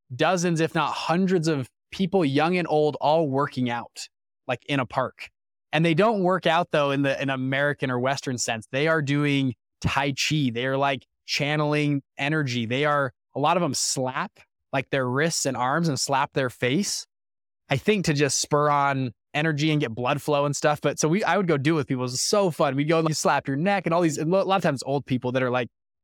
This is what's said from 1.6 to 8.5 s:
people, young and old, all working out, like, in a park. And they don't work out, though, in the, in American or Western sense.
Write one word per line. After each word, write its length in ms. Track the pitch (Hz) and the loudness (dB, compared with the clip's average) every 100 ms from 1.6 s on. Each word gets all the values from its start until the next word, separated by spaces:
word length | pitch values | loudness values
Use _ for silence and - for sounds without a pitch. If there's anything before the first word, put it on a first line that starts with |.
| 127 _ _ | -4 _ _
people, 320 | - 190 196 | -4 0 2
young 340 | 151 139 156 180 | 2 2 2 0
and 100 | 165 | 0
old, 260 | 151 151 131 | 2 0 0
all 260 | 139 160 156 | 2 2 2
working 420 | 131 143 - 123 | 0 -2 -2 -2
out, 380 | 120 104 - - _ _ _ - | -2 -8 -14 -18 _ _ _ -6
like, 160 | 123 - | -6 -4
in 120 | 143 | -2
a 60 | 120 | -2
park. 440 | - 123 - - _ _ _ _ | -2 -4 -6 -20 _ _ _ _
And 100 | 151 | 0
they 100 | 170 | 2
don't 300 | 156 214 208 | 4 2 2
work 240 | 180 185 170 | 2 2 2
out, 220 | 165 170 | 2 2
though, 200 | 156 143 | 2 2
in 100 | 139 | 2
the, 200 | 139 135 | 0 0
in 80 | 135 | -2
American 640 | 131 131 135 143 139 131 | -2 -2 0 0 0 -2
or 80 | 123 | 0
Western 380 | 127 139 - 123 | 0 -2 -4 -4
sense. 300 | - | -4